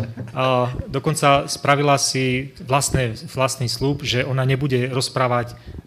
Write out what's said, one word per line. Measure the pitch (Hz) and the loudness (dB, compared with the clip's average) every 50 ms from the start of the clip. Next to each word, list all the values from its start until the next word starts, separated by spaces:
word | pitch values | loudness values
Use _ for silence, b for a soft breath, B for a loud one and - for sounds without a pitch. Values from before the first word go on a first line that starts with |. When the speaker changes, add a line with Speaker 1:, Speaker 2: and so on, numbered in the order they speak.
| 117 117 | -8 -8
Speaker 1:
<laughs> | 117 - - - | -8 -12 -12 -8
Speaker 2:
A | - 131 131 131 127 123 123 120 131 - - 208 | -2 0 2 4 4 4 2 0 -2 -6 -8 -6
dokonca | 143 143 - 160 147 - - 143 139 139 156 156 | -6 -2 -2 -2 0 4 4 6 6 6 4 -2
spravila | - - - - 143 139 147 147 139 135 | -8 -4 2 2 2 4 4 4 4 2
si | - - - 135 131 131 127 127 135 139 - - 175 | 2 0 0 0 0 0 0 -2 -4 -6 -12 -14 -4
vlastné, | 120 131 143 135 - - 139 127 117 110 110 165 139 | 0 0 0 2 0 0 0 0 0 -4 -6 -12 -10
vlastný | - 135 131 127 - - 127 117 | -2 0 0 0 0 -2 -4 -4
sľub, | - - - 139 147 139 | -2 -2 -2 -2 -2 -2
že | 151 123 113 123 135 | -4 -2 0 0 0
ona | 143 127 131 131 131 | 0 0 0 2 2
nebude | 135 127 147 143 127 123 123 135 | 2 0 0 0 0 0 0 0
rozprávať, | 127 135 127 - - 135 127 123 123 120 117 113 - B B B B B B | -2 -2 -4 -2 0 0 0 2 2 0 0 -4 -10 B B B B B B